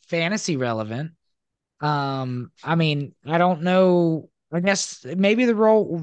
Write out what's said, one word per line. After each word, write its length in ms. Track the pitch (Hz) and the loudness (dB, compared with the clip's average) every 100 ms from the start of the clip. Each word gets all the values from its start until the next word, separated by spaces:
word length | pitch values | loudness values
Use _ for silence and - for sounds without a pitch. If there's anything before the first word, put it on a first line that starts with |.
| - | -6
fantasy 480 | 170 165 214 - 143 | -4 -2 -4 -4 -2
relevant. 560 | 123 113 107 120 160 _ _ _ _ _ _ - | -2 -2 -4 -6 -10 _ _ _ _ _ _ -6
Um, 720 | - 147 139 135 127 123 123 _ | -2 -2 -2 -4 -6 -6 -10 _
I 120 | - | -2
mean, 400 | 165 160 147 143 - | 0 2 0 -6 -12
I 140 | - 165 | -4 2
don't 240 | 180 170 | 2 0
know. 680 | 175 185 185 175 170 160 - _ - | 0 4 4 4 2 0 -6 _ -8
I 80 | 165 | -4
guess 460 | 185 196 - - 127 180 | 0 -2 -4 -12 -8 0
maybe 300 | 196 220 247 | 2 2 2
the 80 | |
role 320 | 214 220 220 202 170 | 4 4 4 2 -4